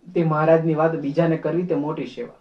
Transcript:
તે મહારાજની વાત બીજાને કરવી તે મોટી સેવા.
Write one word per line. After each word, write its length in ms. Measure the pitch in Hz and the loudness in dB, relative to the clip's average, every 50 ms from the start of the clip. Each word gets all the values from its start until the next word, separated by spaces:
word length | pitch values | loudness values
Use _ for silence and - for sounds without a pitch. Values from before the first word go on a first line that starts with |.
| _ - | _ -4
તે 120 | - 180 165 | -2 0 0
મહારાજની 500 | 160 156 151 156 160 165 165 160 165 156 | 2 2 2 4 4 4 4 4 2 0
વાત 180 | 151 156 165 | 2 2 0
બીજાને 440 | 165 151 147 139 143 160 170 165 160 | 0 -2 -4 -2 0 0 2 2 0
કરવી 260 | 160 - - 156 175 | 0 -2 -4 -2 -2
તે 120 | 185 180 170 | -2 -2 -2
મોટી 320 | 143 143 151 160 156 135 | -2 -2 -4 -6 -6 -8
સેવા. 280 | 117 - - 117 - - _ | -10 -10 -12 -14 -14 -14 _